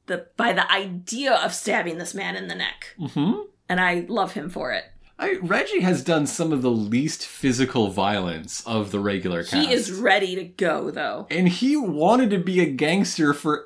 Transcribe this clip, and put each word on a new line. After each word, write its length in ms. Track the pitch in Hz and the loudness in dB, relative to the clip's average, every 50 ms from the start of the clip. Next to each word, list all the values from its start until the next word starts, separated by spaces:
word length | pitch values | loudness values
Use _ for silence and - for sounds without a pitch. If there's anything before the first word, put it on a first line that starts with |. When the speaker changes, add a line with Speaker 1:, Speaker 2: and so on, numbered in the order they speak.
| _ | _
Speaker 1:
the, 220 | - 185 175 175 - _ | -8 -8 -8 -8 -10 _
by 160 | - 233 233 180 | -2 0 0 2
the 180 | 185 175 - | 0 0 -2
idea 600 | 185 196 196 190 180 180 180 - 220 240 285 262 240 | -4 -8 -8 -8 -10 -10 -10 -8 -8 -4 0 2 2
of 220 | 165 165 185 180 | 2 2 0 -4
stabbing 420 | - - 214 247 226 175 175 160 | -4 -4 -2 -2 -2 -2 -4 -6
this 160 | 170 175 - - | -8 -8 -8 -8
man 220 | 196 190 180 180 | -8 -8 -6 -8
in 120 | 190 190 | -8 -8
the 60 | 180 170 | -8 -8
neck. 400 | 185 156 98 - - - - - - | -6 -6 -6 -6 -10 -14 -16 -12 -8
Speaker 2:
Mm-hmm. 420 | 160 127 - 151 143 185 302 415 415 - _ _ _ | -8 -4 -2 0 2 2 0 0 -4 -12 _ _ _
Speaker 1:
And 120 | - 180 180 | -4 0 2
I 260 | 185 180 175 175 175 | 2 2 0 0 -2
love 260 | 175 220 220 190 175 - | -2 -2 -2 -2 -2 -4
him 140 | - 147 180 | -8 -8 -8
for 220 | - - 151 127 110 | -8 -8 -6 -4 -4
it. 100 | 90 - - - - - - _ | -6 -6 -10 -18 -20 -20 -20 _
Speaker 2:
I, 200 | - - 190 190 185 | -6 -4 -2 -2 -2
Reggie 380 | 185 170 196 240 - - 440 349 | -2 0 0 0 0 0 0 2
has 220 | 185 180 180 135 131 | 2 2 2 2 2
done 240 | - 165 156 147 | 2 2 2 2
some 240 | 139 - - 170 165 156 | 0 0 -2 0 0 0
of 80 | 135 | 2
the 80 | 123 127 | 2 2
least 560 | 120 110 104 104 113 123 143 156 - - - | 2 2 0 2 2 2 2 0 -2 -6 -10
physical 600 | - - - - 139 123 120 135 127 - 127 110 98 | -12 -8 -2 0 2 2 2 2 2 2 2 2 2
violence 720 | 90 101 95 101 104 101 92 87 82 80 80 - - - - | 2 2 2 2 2 0 0 -2 -4 -6 -8 -10 -10 -10 -6
of 240 | 117 113 110 104 98 | -2 -2 -2 -2 0
the 80 | 98 101 | -2 -2
regular 440 | 101 101 98 95 90 92 87 85 85 | 0 0 0 0 -2 -2 -2 -2 -2
cast. 120 | - - 285 302 | -2 0 0 2
Speaker 1:
He 60 | - 254 | 2 2
is 180 | - - 202 | 2 0 -2
ready 440 | 185 190 240 - 190 208 196 180 180 | -4 0 2 4 4 4 2 0 -4
to 80 | 190 185 | -6 -8
go, 480 | 180 - - 196 170 151 - - 151 | -8 -4 -2 0 0 0 0 -2 -4
though. 340 | 147 - 147 113 101 - - - | -6 -4 -4 -4 -6 -6 -6 -4
Speaker 2:
And 180 | 147 170 185 180 | 0 4 4 4
he 260 | 175 - 233 269 294 | 4 4 2 2 2
wanted 540 | 302 254 190 151 147 156 185 233 254 262 214 | 2 0 0 0 2 4 6 6 6 4 4
to 80 | 202 | 2
be 220 | 190 170 180 185 180 | 0 0 2 2 2
a 60 | 175 | 2
gangster 640 | 156 135 127 147 151 170 196 196 175 - - 156 147 143 | 2 2 0 2 2 4 2 2 2 2 2 2 2 2
for 320 | - - 156 147 147 - | 2 0 0 -2 -2 -2